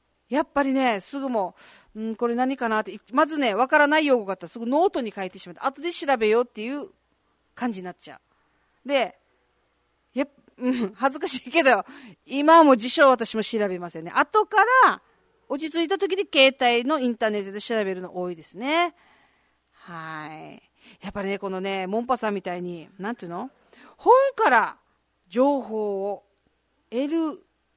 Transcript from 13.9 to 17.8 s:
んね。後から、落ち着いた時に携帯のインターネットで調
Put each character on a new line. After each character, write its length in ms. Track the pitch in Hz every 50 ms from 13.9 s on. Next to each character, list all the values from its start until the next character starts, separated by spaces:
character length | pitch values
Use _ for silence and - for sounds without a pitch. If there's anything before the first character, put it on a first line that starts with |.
| - 160
ん 40 | -
ね。 60 | 233 -
後 300 | - 311 - - 427 427
か 120 | - - 427 403 453 508 523 480
ら、 160 | 285 202 - - _ _ _ _ _ _ _ _ _
落 200 | 262 277 320 320
ち 60 | 302
着 80 | 330 339
い 60 | 294
た 80 | 381 -
時 180 | 392 320 370
に 100 | 359 381 -
携 240 | - 294 233 233 - -
帯 260 | 262 240 240 233 240 262
の 120 | 320 294
イ 100 | 254 247
ン 80 | 233 -
タ 80 | 233
ー 40 | 220
ネ 80 | 208 208
ッ 60 | 196
ト 60 | 196
で 80 | 196 208
調 160 | - - 233 220